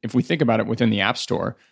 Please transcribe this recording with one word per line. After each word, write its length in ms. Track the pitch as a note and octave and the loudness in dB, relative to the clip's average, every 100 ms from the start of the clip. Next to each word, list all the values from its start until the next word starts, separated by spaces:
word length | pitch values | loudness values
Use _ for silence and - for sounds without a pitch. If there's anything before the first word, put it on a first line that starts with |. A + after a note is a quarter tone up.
if 120 | A#2 | -4
we 80 | B2+ | -2
think 180 | - E3+ | 0 0
about 200 | B2+ A2 | 2 2
it 60 | A2+ | 0
within 240 | A2+ A#2 | 0 0
the 100 | G2+ | 2
App 180 | G2 B2+ | 0 0
Store, 380 | - F2 F#2+ - _ | -2 -4 -4 -6 _